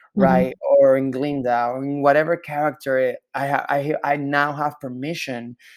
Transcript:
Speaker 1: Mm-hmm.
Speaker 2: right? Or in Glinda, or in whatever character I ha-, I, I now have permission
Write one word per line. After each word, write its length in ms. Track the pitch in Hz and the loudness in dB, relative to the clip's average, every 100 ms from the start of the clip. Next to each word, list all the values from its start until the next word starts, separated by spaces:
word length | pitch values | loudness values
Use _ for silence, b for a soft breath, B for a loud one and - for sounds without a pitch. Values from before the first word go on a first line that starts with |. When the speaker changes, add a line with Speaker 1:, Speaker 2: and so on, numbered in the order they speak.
| b - | b 2
Speaker 1:
Mm-hmm. 60 | |
Speaker 2:
right? 320 | 135 127 127 - 139 139 | 4 4 2 -2 2 6
Or 160 | 135 135 | 6 4
in 140 | 135 | 0
Glinda, 560 | 127 147 139 123 120 120 | -2 -4 -2 -2 0 0
or 160 | 131 | -4
in 200 | 139 143 | -6 0
whatever 340 | 143 147 156 170 | 4 4 2 -2
character 800 | - 147 151 135 139 131 127 120 _ | -4 -4 -4 -4 -2 0 0 -4 _
I 120 | 131 139 | -6 -2
ha-, 200 | 139 - | -2 0
I, 260 | 143 143 151 | -2 -2 -2
I 120 | 143 147 | -2 -2
now 360 | 139 143 147 | 0 0 0
have 280 | 143 165 143 | -2 -6 -6
permission 760 | 131 123 143 170 - 120 117 123 b | -12 -8 -8 -8 -8 -8 -10 -16 b